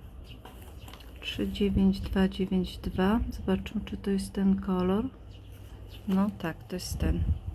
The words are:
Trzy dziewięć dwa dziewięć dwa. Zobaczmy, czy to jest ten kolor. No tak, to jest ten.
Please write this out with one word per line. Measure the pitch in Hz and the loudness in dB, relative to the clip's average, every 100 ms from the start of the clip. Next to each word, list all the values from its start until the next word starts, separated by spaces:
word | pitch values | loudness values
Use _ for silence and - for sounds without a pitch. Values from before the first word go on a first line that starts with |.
| - - - - - - - - - - - - | -16 -16 -16 -16 -16 -16 -16 -14 -14 -16 -16 -10
Trzy | - - 202 | -6 -2 -2
dziewięć | 196 202 196 190 190 | 2 2 6 6 4
dwa | - 196 190 | 0 4 4
dziewięć | 190 185 185 180 - | 2 0 2 0 -2
dwa. | - - 185 233 240 | -4 2 4 4 0
Zobaczmy, | - - 190 - 208 - | -4 0 0 0 -6 -4
czy | 202 | -4
to | 202 | 0
jest | 196 196 | 0 0
ten | - 196 190 | 2 4 4
kolor. | 196 185 185 196 262 - - - - - - - - - - | 2 2 4 2 0 -6 -16 -16 -16 -16 -16 -16 -14 -10 0
No | 190 208 202 | 2 2 0
tak, | 170 160 | -4 -4
to | - 180 | -6 -6
jest | - - | -4 0
ten. | - 175 - - - | 2 4 2 0 -2